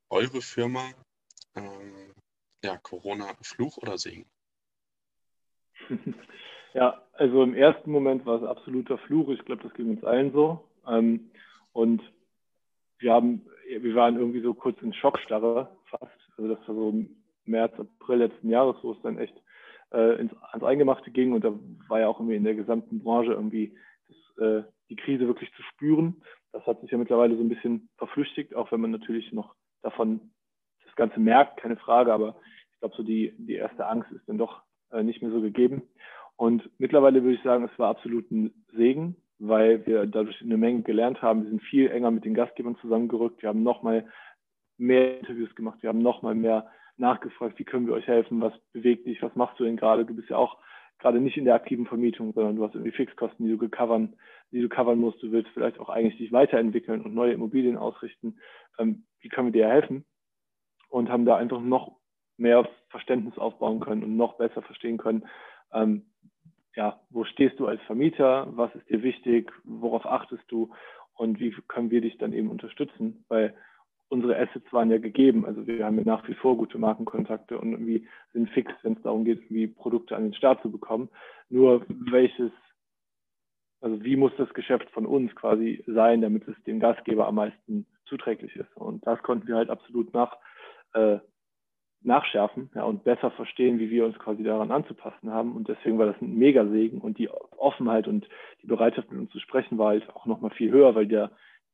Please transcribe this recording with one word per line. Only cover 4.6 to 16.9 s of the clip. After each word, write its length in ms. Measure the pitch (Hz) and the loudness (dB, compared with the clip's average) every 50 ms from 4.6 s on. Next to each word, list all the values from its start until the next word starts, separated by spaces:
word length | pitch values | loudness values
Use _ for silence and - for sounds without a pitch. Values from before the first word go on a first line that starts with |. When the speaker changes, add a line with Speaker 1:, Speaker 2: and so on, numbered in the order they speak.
| _ _ _ _ _ _ _ _ _ _ _ _ _ _ _ _ _ _ _ _ _ _ _ - - - | _ _ _ _ _ _ _ _ _ _ _ _ _ _ _ _ _ _ _ _ _ _ _ -20 -14 -12
Speaker 2:
<laughs> 260 | 123 - - - - - - - - - - - - - - - - | -12 -10 -8 -10 -12 -12 -16 -20 -20 -20 -20 -20 -20 -20 -20 -10 -2
Ja, 260 | 131 127 123 - - - _ _ | 2 2 2 2 -2 -8 _ _
also 280 | - 131 127 123 135 | 0 0 4 4 4
im 120 | 131 127 123 | 4 4 4
ersten 360 | 127 139 156 151 - - 156 | 6 6 6 6 4 0 -2
Moment 360 | 151 143 135 135 131 127 - | 0 0 2 2 0 0 0
war 100 | 120 117 | -2 -2
es 80 | 117 120 | -2 -2
absoluter 540 | - 120 - - - 127 127 117 - 131 113 | -4 -8 -8 -10 -8 -6 -6 -4 -4 -6 -8
Fluch. 320 | - - 143 160 151 135 | -4 -2 0 0 0 0
Ich 160 | 131 110 - | -4 -6 -8
glaub, 160 | - 123 110 | -10 -10 -10
das 120 | - 110 - | -12 -14 -12
ging 160 | - 120 113 | -8 -6 -4
uns 120 | 107 110 - | -4 -4 -2
allen 300 | 110 117 127 139 139 127 | 0 2 2 2 2 2
so. 360 | 147 151 160 170 160 - _ _ _ _ | 2 2 2 2 -4 -10 _ _ _ _
Ähm, 460 | 127 117 113 117 117 113 113 - - _ - - - - _ _ _ | -2 0 2 4 2 2 0 -4 -10 _ -20 -20 -20 -20 _ _ _
und 300 | - 120 113 117 113 110 - - _ _ _ _ _ _ _ _ _ _ _ _ _ _ _ _ _ _ | -4 0 2 2 2 0 -2 -8 _ _ _ _ _ _ _ _ _ _ _ _ _ _ _ _ _ _
wir 140 | 120 120 117 | 2 4 4
haben, 320 | 120 117 120 120 101 - - - - - | 4 4 2 0 -2 -6 -14 -20 -20 -16
wir 300 | 95 - 107 123 117 110 | -12 -10 -6 -4 0 2
waren 220 | 123 120 120 120 120 | 4 4 4 4 2
irgendwie 240 | 123 120 120 123 | -2 -2 -4 -2
so 120 | 113 120 107 | -2 -4 -4
kurz 280 | - - 131 110 - | -2 -4 -4 -4 -4
in 120 | - 113 101 | -6 -10 -6
Schockstarre 760 | - - 139 - - - - 110 107 113 117 117 123 131 - - _ _ | -2 0 0 0 0 -2 -4 -2 0 0 0 0 0 -2 -4 -10 _ _
fast. 260 | _ - - - - _ _ _ _ _ | _ -16 -16 -16 -18 _ _ _ _ _
Also 180 | - 110 110 110 | -8 -6 -6 -6
das 140 | 107 - - | -6 -8 -8
war 80 | 107 | -6
so 140 | 110 110 | -4 -2
im 340 | 107 | -2